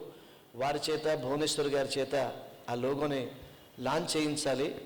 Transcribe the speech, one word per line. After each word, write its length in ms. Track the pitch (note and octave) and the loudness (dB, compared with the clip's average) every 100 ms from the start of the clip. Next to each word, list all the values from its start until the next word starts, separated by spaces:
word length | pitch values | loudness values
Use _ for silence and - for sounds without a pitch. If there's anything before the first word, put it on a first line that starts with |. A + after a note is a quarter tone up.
| - - - - - | -8 -14 -20 -20 -14
వారి 240 | A#2 C3+ D3 D#3+ | -2 0 0 0
చేత, 240 | D3+ D3+ | 0 2
భువనేశ్వర్ 540 | D#3 C3 D3 D3+ - C#3+ | 2 2 2 2 2 2
గారి 320 | C#3 C3 C#3 | 2 2 0
చేత 320 | C3 C#3 A#2+ - - - - | 0 2 0 -2 -12 -12 -6
ఆ 40 | |
లోగోని 560 | A#2+ B2+ C#3+ D3 C#3 A#2+ - - - - - | 0 2 2 0 0 -4 -8 -16 -20 -18 -6
లాంచ్ 380 | B2+ D3+ E3+ D#3+ | 0 0 0 0
చేయించాలి. 640 | D3+ D3 C#3+ B2+ D3+ - | 2 0 0 2 0 -2